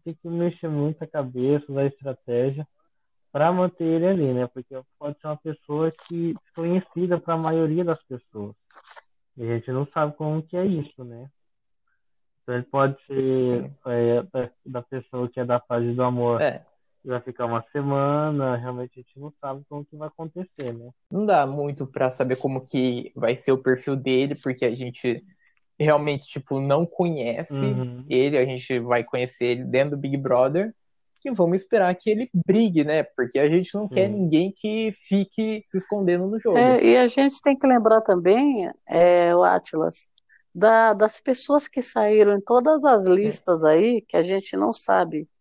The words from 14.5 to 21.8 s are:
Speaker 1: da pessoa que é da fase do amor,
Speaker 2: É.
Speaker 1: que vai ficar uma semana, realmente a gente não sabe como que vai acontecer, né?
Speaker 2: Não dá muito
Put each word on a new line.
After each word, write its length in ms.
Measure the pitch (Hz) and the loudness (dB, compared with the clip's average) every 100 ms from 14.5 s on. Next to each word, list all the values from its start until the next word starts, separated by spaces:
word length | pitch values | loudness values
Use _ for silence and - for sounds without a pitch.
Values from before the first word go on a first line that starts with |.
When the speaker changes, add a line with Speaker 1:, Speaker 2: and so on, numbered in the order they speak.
| _ 139 | _ -12
Speaker 1:
da 160 | 127 | -12
pessoa 460 | 123 131 - 127 123 | -10 -12 -10 -8 -8
que 100 | 131 | -6
é 60 | |
da 160 | 123 123 | -2 -2
fase 320 | - 120 120 | -2 -4 -2
do 100 | 123 | -2
amor, 380 | 127 123 120 117 | -2 0 0 0
Speaker 2:
É. 220 | 147 - - _ _ _ | -2 -4 -14 _ _ _
Speaker 1:
que 80 | 135 | -8
vai 120 | 123 | -8
ficar 260 | 131 123 120 | -8 -8 -4
uma 180 | 117 - | -4 -4
semana, 840 | 147 143 139 139 147 151 147 135 120 | -6 -2 0 0 0 -2 -2 -2 -4
realmente 420 | 123 123 127 127 | -6 -10 -12 -16
a 40 | |
gente 180 | 123 135 | -20 -20
não 120 | 147 147 | -20 -14
sabe 220 | 139 135 143 | -12 -12 -14
como 160 | 147 | -16
que 100 | 147 151 | -16 -16
vai 120 | 151 | -16
acontecer, 680 | - 160 175 185 - 127 117 | -14 -14 -14 -16 -12 -12 -12
né? 140 | 120 _ _ | -18 _ _
Speaker 2:
Não 120 | 190 | -4
dá 220 | 214 175 139 | 2 2 0
muito 400 | 143 143 139 | -4 -6 -8